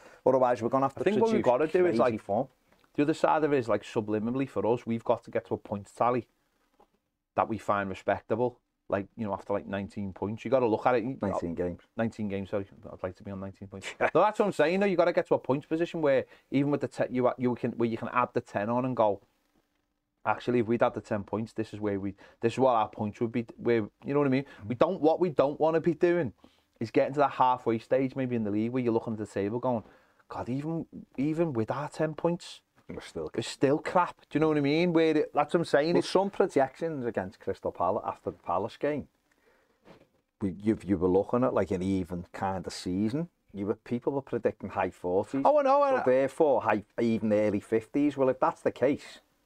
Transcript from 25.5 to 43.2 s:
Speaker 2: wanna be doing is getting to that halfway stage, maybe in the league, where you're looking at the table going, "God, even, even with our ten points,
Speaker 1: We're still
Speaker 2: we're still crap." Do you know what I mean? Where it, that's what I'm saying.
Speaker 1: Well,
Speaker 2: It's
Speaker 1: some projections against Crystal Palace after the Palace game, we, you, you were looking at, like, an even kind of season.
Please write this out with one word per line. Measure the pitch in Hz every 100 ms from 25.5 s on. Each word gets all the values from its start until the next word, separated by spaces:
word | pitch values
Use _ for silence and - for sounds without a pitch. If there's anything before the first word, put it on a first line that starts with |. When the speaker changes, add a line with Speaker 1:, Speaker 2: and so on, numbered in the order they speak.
| 139
Speaker 2:
wanna | 156 165
be | 160
doing | 151 175 175 127 - - _ _ -
is | 113
getting | 143 135
to | 139
that | 135
halfway | - 127 123 127 113
stage, | - 131 131
maybe | 139 127 120
in |
the | 104
league, | 104 117
where | 131
you're | 120
looking | 113 -
at | 107
the | 104
table | 104 98 120
going, | 127 117 - - _ _ -
"God, | - 98
even, | 135 151 165 - - - -
even | 147 156 170
with | 120 107
our | 127 147
ten | - 156
points, | 156 170 175 - - _ _ -
Speaker 1:
We're | 87
still | - 85 78
Speaker 2:
we're | -
still | - - 135 156
crap." | - 185 175 - _
Do | 147
you |
know | 156
what | 151
I |
mean? | 139 156 180
Where | 160 160 151
it, | -
that's | 139 147
what | 180
I'm |
saying. | 165 147 156
Speaker 1:
Well, | 175
Speaker 2:
It's | -
Speaker 1:
some | 185 196
projections | - 196 139 131 - 165 151 120
against | 104 95 -
Crystal | - 95 90
Palace | - 90 107 101
after | - 101
the | 87
Palace | - 87 110 -
game, | 143 147 - _ _ _ _ _ _ _ - - _ _ _ _
we, | 101 85
you, | 104 104
you | 85 95
were | 92
looking | 90 101 123
at, | 127
like, | 117 95
an | 95
even | 95 95 90 90 87
kind | - - 95 85
of |
season. | - 90 90 107 139